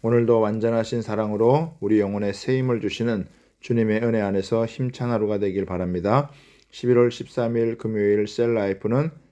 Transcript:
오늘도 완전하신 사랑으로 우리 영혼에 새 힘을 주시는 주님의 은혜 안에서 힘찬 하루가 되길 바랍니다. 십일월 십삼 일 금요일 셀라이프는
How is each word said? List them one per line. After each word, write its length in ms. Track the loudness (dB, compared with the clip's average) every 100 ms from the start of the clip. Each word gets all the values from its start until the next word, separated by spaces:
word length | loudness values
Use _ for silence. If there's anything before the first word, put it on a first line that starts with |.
오늘도 400 | 2 2 4 4
완전하신 600 | 2 0 0 0 -2 -4
사랑으로 760 | -4 -4 -2 2 4 4 0 -6
우리 220 | 2 2
영혼에 320 | 2 -2 -4
새 240 | -4 -2 -2
힘을 240 | 0 -2
주시는 460 | -4 -4 -2 -2 -6 _ _ _
주님의 420 | -2 0 2 2
은혜 160 | 2 0
안에서 460 | 0 -2 0 -2 -2
힘찬 440 | -4 -8 -4 -2
하루가 300 | 0 0 0
되길 240 | -2 -2
바랍니다. 640 | -4 -4 -2 -2 2 2 0 -12 _ _ _
십일월 400 | -6 2 4 4
십삼 440 | 0 -10 -4 -2 0
일 220 | -2 -2
금요일 500 | -6 0 2 2 0
셀라이프는 840 | -2 0 0 0 -2 -2 0 -2 -6 _